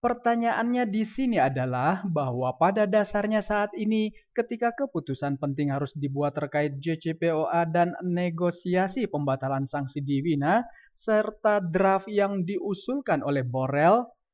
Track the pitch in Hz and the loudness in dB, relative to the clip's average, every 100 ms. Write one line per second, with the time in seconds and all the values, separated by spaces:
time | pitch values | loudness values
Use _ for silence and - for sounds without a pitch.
0 | 240 247 240 233 233 - 233 247 240 214 | -2 0 0 2 2 0 0 0 0 0
1 | 220 - 269 208 131 131 127 123 139 185 | -2 0 0 4 2 2 -2 0 0 0
2 | 196 156 135 120 127 - 175 202 208 208 | 0 0 0 -2 -2 2 2 4 2 2
3 | - 208 208 214 202 208 208 - 208 220 | 2 0 0 0 0 0 0 -2 0 0
4 | 214 - _ - 226 233 233 233 277 170 | 0 -6 _ -6 -4 -2 -2 -2 -4 -4
5 | - 131 143 139 147 135 143 139 143 156 | -4 -4 -4 -2 -4 -2 -2 -2 -4 -4
6 | 139 139 147 147 143 147 147 139 156 160 | -4 -2 -2 -2 -4 0 -2 -2 -4 -4
7 | 165 160 170 156 156 170 165 170 175 - | -4 -2 0 0 0 0 2 2 2 0
8 | 180 175 180 165 175 170 - 180 190 196 | -2 0 -2 0 -2 -2 -2 0 0 -2
9 | 220 147 143 135 135 135 135 147 135 147 | -4 -2 -2 -2 -2 -2 -2 -4 -6 -6
10 | 139 139 160 147 143 208 240 - _ _ | -2 -2 0 0 2 2 0 -14 _ _
11 | - 214 214 - 220 208 180 170 190 190 | 0 0 0 0 2 2 0 2 4 2
12 | 196 208 202 202 170 202 202 190 - 277 | 0 0 0 0 -2 -4 -4 -6 -4 -4
13 | 262 156 139 143 127 127 131 143 165 220 | 0 0 0 0 0 -2 -2 4 6 4
14 | 247 _ _ | 2 _ _